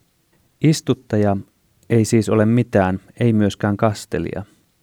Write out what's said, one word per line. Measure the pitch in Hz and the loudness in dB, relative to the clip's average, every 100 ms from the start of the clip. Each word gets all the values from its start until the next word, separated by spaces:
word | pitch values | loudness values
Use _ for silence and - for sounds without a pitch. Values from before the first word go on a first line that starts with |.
| _ _ _ _ _ _ | _ _ _ _ _ _
Istuttaja | 151 156 - 123 - 107 104 98 - _ _ _ - | 0 0 -2 -6 -4 0 0 -2 -8 _ _ _ -2
ei | 117 107 | 0 2
siis | 117 104 | 0 2
ole | 110 107 | 2 2
mitään, | 120 - 104 92 95 - - | 2 2 2 2 -2 -8 -2
ei | 120 | 0
myöskään | 107 101 - 104 101 | 2 0 -2 -4 0
kastelia, | 110 104 - 80 82 90 104 _ _ _ | -2 -2 -8 -8 -6 -10 -14 _ _ _